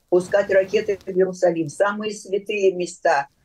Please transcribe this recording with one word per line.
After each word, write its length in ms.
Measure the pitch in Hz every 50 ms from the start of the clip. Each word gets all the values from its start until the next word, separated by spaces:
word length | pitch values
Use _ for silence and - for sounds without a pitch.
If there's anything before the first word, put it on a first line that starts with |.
| _ _
пускать 420 | 175 180 180 - - 202 196 -
ракеты 480 | 190 190 190 190 196 220 208 208 196 190 -
в 40 | -
Иерусалим — 580 | 190 180 190 185 185 - - 175 170 165 160 147
самые 440 | - - 190 208 214 208 214 214 208
святые 580 | - - 185 190 202 202 - 214 208 190 190 180
места, 560 | 180 180 175 - - _ 170 160 139 131 - _ _